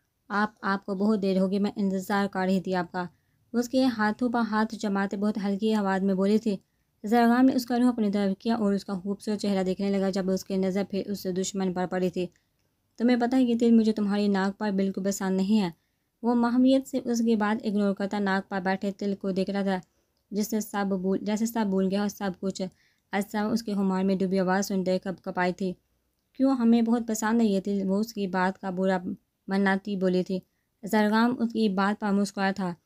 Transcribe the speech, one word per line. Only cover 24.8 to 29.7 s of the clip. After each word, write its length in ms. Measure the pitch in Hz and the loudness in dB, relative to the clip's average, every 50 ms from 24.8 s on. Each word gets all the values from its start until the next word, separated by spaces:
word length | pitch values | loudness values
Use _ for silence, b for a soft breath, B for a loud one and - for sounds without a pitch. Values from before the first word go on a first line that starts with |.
| 180 180 185 185 | 0 0 0 -2
कब 180 | - 196 180 - - | -2 -4 -10 -10 -10
कब 100 | 190 185 185 | -8 -4 -2
आई 140 | 180 180 175 | -2 -2 -2
थी। 240 | - 196 185 180 - _ _ _ _ _ _ _ _ _ _ _ | -2 -4 -4 -6 -6 _ _ _ _ _ _ _ _ _ _ _
"क्यों, 220 | - 262 269 269 | 0 0 2 2
हमें 280 | 240 233 226 233 233 233 | 2 4 4 4 4 4
बहुत 220 | 226 233 247 233 | 4 2 0 0
पसंद 340 | 233 220 214 220 214 226 233 | -2 -4 -2 0 0 2 4
है 60 | 233 | 4
ये 140 | 214 196 190 | 4 2 2
तिल," 240 | 185 202 202 202 190 | 0 0 -2 -2 0
वो 140 | 190 190 202 | 0 0 0
उसकी 280 | 220 226 - 208 202 | 0 -2 -4 -6 -4
बात 300 | 185 180 185 185 190 190 | -2 0 0 0 0 0
का 140 | - - 196 | -2 -6 -6
बुरा 340 | 180 180 190 190 190 185 185 - 202 - _ _ _ _ _ - | -4 0 0 2 0 0 -2 -4 -10 -10 _ _ _ _ _ -4
मनाती 460 | 190 196 202 196 | 0 2 2 2